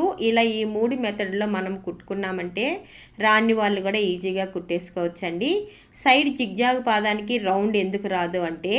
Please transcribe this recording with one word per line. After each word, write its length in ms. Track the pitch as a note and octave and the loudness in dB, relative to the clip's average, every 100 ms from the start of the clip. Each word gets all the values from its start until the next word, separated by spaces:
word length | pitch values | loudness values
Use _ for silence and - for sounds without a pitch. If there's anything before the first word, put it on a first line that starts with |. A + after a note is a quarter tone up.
| E4+ - | 0 2
ఇలా 240 | A3+ A3+ A3+ | 2 4 2
ఈ 120 | A3 G#3+ | 2 -2
మూడు 300 | G#3+ A#3+ B3+ | 0 0 0
మెథడ్లో 520 | A3 G#3 G3 G3 G#3+ | -2 -2 -2 -2 -2
మనం 260 | G3 F#3+ G3 | -2 -4 -6
కుట్టుకున్నామంటే 880 | F3 E3+ - G3 F#3+ F#3 F3 F3+ C4 G4 - - - - | -8 -10 -8 -6 -4 -4 -6 -4 -4 -4 -10 -20 -18 0
రాని 340 | G#3+ G#3+ A3+ | 4 6 6
వాళ్ళు 280 | A3 G#3 G3 | 4 2 0
కూడా 180 | F#3+ G#3+ | 0 0
ఈజీగా 460 | G3 F3+ F#3 F#3+ F#3+ | 0 -2 -2 -2 -4
కుట్టేసుకోవచ్చండి. 1080 | F3+ F3 F3 F3+ F3+ E3+ E3+ F3 F3 C4 G4 A#3+ - - - | -6 -4 -4 -4 -4 -4 -4 -6 -2 -2 -2 -4 -14 -20 -2
సైడ్ 320 | C#4 C4 C#4+ | 4 4 4
జిగ్జాగ్ 460 | C4+ A3+ F#3 B3 B3+ | 0 -2 0 0 2
పాదానికి 520 | B3 G#3 G#3+ G#3+ G#3 A#3+ | 2 2 2 -2 -2 -2
రౌండ్ 380 | F#3+ G3 G#3 G#3 | 0 2 2 0
ఎందుకు 300 | F#3+ G3+ G3+ | 0 -2 -2
రాదు 320 | F3+ F3 F3+ | -2 -2 -2
అంటే 340 | E3 E3 F#3 | -4 -4 -2